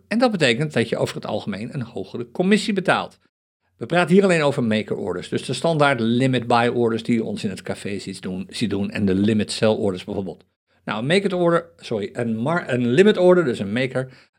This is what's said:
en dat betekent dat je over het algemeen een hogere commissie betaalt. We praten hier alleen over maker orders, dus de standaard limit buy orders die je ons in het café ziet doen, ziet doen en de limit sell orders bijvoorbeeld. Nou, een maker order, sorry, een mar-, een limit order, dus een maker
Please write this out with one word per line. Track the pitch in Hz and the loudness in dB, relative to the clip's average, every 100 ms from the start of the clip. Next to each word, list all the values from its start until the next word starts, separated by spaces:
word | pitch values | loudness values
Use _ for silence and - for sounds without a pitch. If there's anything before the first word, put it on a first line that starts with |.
| _ | _
en | 226 | 0
dat | 254 | 0
betekent | 196 131 117 151 | 2 2 2 0
dat | 123 113 | -2 -2
je | - | -2
over | 131 | -4
het | 139 - | -4 -6
algemeen | 107 107 95 117 | -6 -6 -8 -8
een | 143 | -8
hogere | 113 98 92 117 117 | -8 -10 -10 -10 -8
commissie | - 185 208 226 | -2 2 2 2
betaalt. | 196 175 113 87 - _ _ _ _ _ _ | 0 0 0 -2 -12 _ _ _ _ _ _
We | 120 | -2
praten | 170 160 | 0 4
hier | 190 | 6
alleen | 196 165 | 6 4
over | 143 135 | 2 0
maker | 117 107 101 - | 0 0 -2 -4
orders, | 98 87 - | -4 -6 -4
dus | 120 | -6
de | - | -4
standaard | 131 165 156 143 127 | -2 0 2 2 2
limit | 113 120 131 127 120 | 0 2 2 0 2
buy | 117 120 | 2 2
orders | 120 117 113 | 2 0 0
die | 117 | 0
je | 117 | 0
ons | 113 104 | 0 -4
in | 104 | -6
het | 92 | -6
café | - 98 98 98 | -8 -8 -8 -8
ziet | 98 92 | -8 -10
doen, | 98 92 92 | -8 -8 -8
ziet | - 104 | -4 -2
doen | 98 101 | -2 -4
en | 101 | 0
de | 98 | 2
limit | 95 101 107 101 | 4 4 2 0
sell | - 110 | 2 2
orders | 110 104 92 | 2 0 -4
bijvoorbeeld. | - 101 90 76 _ _ _ _ | -6 -8 -8 -12 _ _ _ _
Nou, | - 104 | -8 -6
een | 131 | 0
maker | 190 196 | 0 0
order, | 180 170 170 - _ | 0 2 2 -2 _
sorry, | - 110 101 | -6 -6 -4
een | - 117 110 | -4 -4 -2
mar-, | 131 170 - | -2 -2 -2
een | 123 120 | 0 2
limit | 135 208 180 | 6 6 6
order, | 180 180 | 6 6
dus | 143 101 | 4 -2
een | 98 | -4
maker | 117 131 131 131 - _ | -2 -2 -4 -6 -12 _